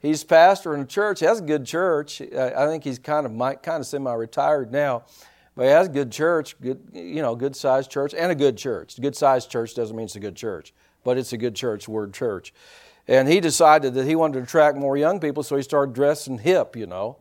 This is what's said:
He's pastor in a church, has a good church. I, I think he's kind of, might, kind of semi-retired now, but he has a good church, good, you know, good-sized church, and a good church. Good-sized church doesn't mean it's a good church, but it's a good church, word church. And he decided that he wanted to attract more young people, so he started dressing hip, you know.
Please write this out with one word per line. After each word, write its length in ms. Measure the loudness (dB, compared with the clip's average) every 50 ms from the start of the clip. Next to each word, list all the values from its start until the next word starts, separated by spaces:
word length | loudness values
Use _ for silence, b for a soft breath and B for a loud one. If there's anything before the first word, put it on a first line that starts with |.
He's 220 | 0 -2 -2 -2 0
pastor 500 | 4 6 8 8 8 6 4 -2 -6 -6
in 80 | -6
a 40 | -6
church, 340 | -6 -2 -2 0 0 -2 0
has 200 | 2 2 2 2
a 40 | 0
good 220 | -2 -2 -2 -2
church. 540 | -4 -2 -2 0 2 0 0 -2 -6 -12 -16
I, 440 | -14 -10 -4 -4 -4 -2 0 0 0
I 40 | 0
think 160 | -2 -4 -6
he's 140 | -8 -10 -10
kind 300 | _ -4 -2 -2 -2 -4
of, 40 |
might, 300 | -4 -4 -4 -4 -4 -6
kind 180 | -8 -6 -6 -6
of 60 | -6
semi-retired 880 | -6 -8 -6 -4 -4 -4 -4 -6 -6 -4 -2 0 2 2 0 -2 -4
now, 320 | -2 -2 -2 0 -2 -4 -8 b b b b b b b b b b
but 100 | 0 4
he 40 | 6
has 180 | 6 6 6 4
a 40 |
good 200 | 0 -4 -4 -4
church, 480 | -4 -2 0 0 2 0 -2 -6 -12 _
good, 200 | -8 -8 -8 -8 -12 -20 -18
you 280 | -16 -14 -10 -8 -4
know, 140 | -4 -4 -4
good-sized 560 | -2 -4 -6 -6 -2 0 2 2 2 0 -2
church, 240 | -4 -4 -4 -4 -4
and 160 | -2 -2 -2
a 40 | 0
good 220 | 2 2 2 2 0
church. 420 | -6 -6 -6 -6 -8 _ -12 -6
Good-sized 520 | -6 -6 -4 2 2 4 4 2 0 -4
church 240 | -6 -6 -6 -6 -6
doesn't 200 | -6 -6 -6 -6
mean 100 | -10 -10
it's 100 | -10 -10
a 40 | -10
good 160 | -10 -10 -10
church, 380 | -8 -8 -8 -8 -8 -12 -18 _ _ _ _ _ _ _
but 160 | -2 -2 -2
it's 120 | -2 -6
a 60 | -8 -4
good 180 | -4 -4 -4
church, 320 | -4 -4 -4 -4 -6 -8 -8
word 240 | -6 -6 -6 -6
church. 440 | -8 -6 -4 -4 -4 -4 -10 -14 b b b b b b b b b b b 2
And 200 | 4 4 6 6
he 120 | 4 4
decided 540 | 4 2 2 6 8 8 8 6 4 0 -2
that 140 | -2 0 0
he 80 | 2
wanted 240 | 2 2 0 0 -4
to 40 | -8
attract 340 | 0 4 4 4 4 4 2
more 200 | -2 -2 0 2
young 220 | 2 0 0 0
people, 240 | -2 -4 -4 -4 -6
so 140 | -4 -4 -4
he 60 | -2
started 300 | 0 0 0 0 0 0
dressing 460 | 0 2 2 2 0 -4 -10 -10 -4
hip, 360 | 0 2 2 2 2 -2 -6
you 120 | -12 -12 -10
know. 300 | -8 -6 -8 -8 -8 _